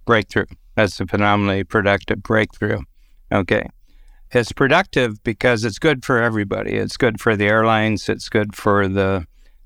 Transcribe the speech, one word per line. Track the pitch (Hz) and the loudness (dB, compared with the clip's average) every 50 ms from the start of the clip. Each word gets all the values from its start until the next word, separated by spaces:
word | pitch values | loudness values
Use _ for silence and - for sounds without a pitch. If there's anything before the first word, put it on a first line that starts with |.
| - | 0
breakthrough. | - 95 107 104 - - 107 - - - - _ - - | 2 2 2 2 0 -2 -2 -2 -2 -6 -16 _ -6 0
That's | - 107 95 - - | 0 0 0 0 -4
a | 98 | -6
phenomenally | 92 - 101 104 104 101 104 101 101 98 98 95 | -4 0 0 2 2 2 2 2 0 -2 -2 -4
productive | - - 110 95 101 101 95 - - 104 107 | -2 -2 0 2 2 0 0 0 -4 -6 -6
breakthrough. | - - 113 110 110 - - - 107 104 107 104 - - _ _ _ _ - - _ - | -2 0 0 2 0 0 -2 -4 -4 -4 -4 -6 -8 -12 _ _ _ _ -20 -20 _ -2
Okay. | - 101 92 - 104 110 - - - _ _ _ - - - - - - - - - | -2 -2 0 0 0 -2 -2 -4 -12 _ _ _ -20 -20 -20 -20 -20 -20 -14 -2 -2
It's | 123 117 - | -2 -2 -2
productive | - - 143 127 147 175 190 - - 139 127 113 104 - - | 0 0 2 4 4 2 2 0 0 -2 -2 -2 -4 -6 -6
because | 120 107 - - 127 120 110 | -6 -4 0 2 2 2 2
it's | 113 117 98 - | 0 -4 -4 -2
good | - 160 147 127 - | 0 0 0 0 0
for | - 135 117 | 0 0 2
everybody. | 113 117 113 107 104 98 98 101 101 95 | 2 0 0 -2 -2 -2 -4 -4 -4 -4
It's | 104 107 101 101 - | -4 -4 -4 -6 -2
good | - 131 117 107 - | 0 0 0 0 0
for | - 117 110 | 0 0 0
the | 101 104 | 2 2
airlines. | 101 107 110 110 113 113 110 110 110 107 95 - - | 2 2 2 4 2 2 2 2 0 -2 -2 -4 -4
It's | 101 - - - | -6 -6 -6 -2
good | - 113 107 104 - | -2 -2 -2 -2 -6
for | - - 107 101 101 98 95 | -4 0 2 2 2 2 0
the | 95 98 95 95 98 95 85 - _ _ - - - _ - | 0 0 0 0 -2 -4 -6 -10 _ _ -20 -20 -20 _ -20